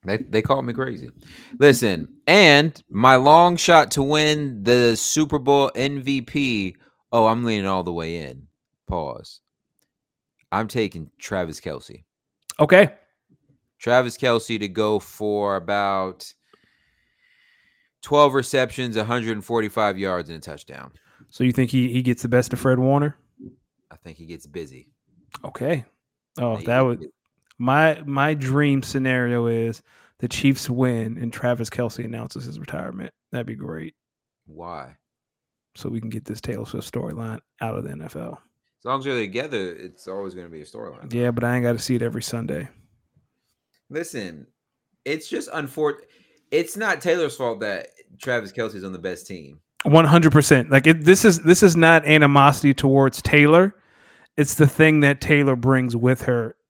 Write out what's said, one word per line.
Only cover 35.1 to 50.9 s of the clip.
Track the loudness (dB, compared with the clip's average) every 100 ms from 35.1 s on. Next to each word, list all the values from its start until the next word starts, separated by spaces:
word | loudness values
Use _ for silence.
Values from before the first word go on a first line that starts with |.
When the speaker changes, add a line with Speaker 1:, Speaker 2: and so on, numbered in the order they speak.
| _ _ _ _ _ _ _
Speaker 2:
So | -12
we | -10
can | -10
get | -12 -12
this | -14
Taylor | -10 -10 -10
Swift | -12 -10
storyline | -10 -10 -10 -12 -14 _ _
out | -10 -10
of | -12
the |
N | -14
F | -16 -14
L. | -16 -18 _ _ _ _
Speaker 1:
As | -8
long | -8
as | -6
they're | -6
together, | -6 -8 -6 -8 -8
it's | -12 -18 _ -14
always | -12 -12 -14
gonna | -18
be | -20
a | -20
storyline. | -18 -18 -18 -10
Speaker 2:
Yeah, | -4 -2
but | -2
I | -4 -2
ain't |
gotta | -2 -4
see | -2 -4
it |
every | -4 -8
Sunday. | -10 -10 -8 -10 -10 _ _ _ _ _ _ _ _ _ _ _ _
Speaker 1:
Listen, | -12 -10 -12 -12 -16 -20 _ _ _ _ _ -8
it's | -8 -6
just | -10 -8
unfor-, | -10 -10 -4 -4 -4 _ _ _ _ _
it's | -4 -4 -6
not | -6 -4
Taylor's | -2 -2 -2 -4
fault | -6 -6
that | -8 -8 -12 _ _ _
Travis | -6 -6 -6
Kelce's | -8 -8 -8
on | -12
the | -10
best | -10 -10 -14
team. | -18 -18 -20 _ _ 6
Speaker 2:
One | 6 8
hundred | 6 6
percent. | 4 6 4 6
Like, | 4
it, | 6